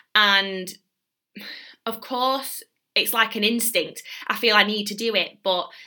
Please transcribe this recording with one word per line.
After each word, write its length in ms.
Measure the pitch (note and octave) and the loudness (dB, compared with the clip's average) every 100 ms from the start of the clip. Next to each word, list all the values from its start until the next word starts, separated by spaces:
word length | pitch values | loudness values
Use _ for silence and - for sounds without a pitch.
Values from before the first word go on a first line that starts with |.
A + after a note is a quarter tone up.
| - | -2
And 600 | G#3+ G#3 G3 G3 F#3+ F#3 - _ _ _ _ _ G3+ - - - - | 2 4 4 2 -4 -8 -12 _ _ _ _ _ -20 -18 -18 -20 -14
of 160 | - A3 | -10 -8
course, 640 | - B3 B3+ C4+ C4 - - _ _ | -6 0 0 0 -4 -10 -14 _ _
it's 200 | G#3+ - | -2 2
like 220 | A#3 A3 A3 | 2 2 2
an 80 | |
instinct. 580 | G#3 A#3 - F3+ D#3 - - - - | 0 0 0 -2 -2 -6 -16 -10 -6
I 100 | G3+ | 0
feel 180 | A#3 | 4
I 100 | G#3 | 4
need 220 | G3+ G#3+ G#3 | 4 0 -4
to 60 | |
do 200 | G#3 A3+ | -4 -2
it, 240 | G3+ E3 - | -2 -2 -4
but 280 | F#3+ F3+ - - | -2 -2 -2 -12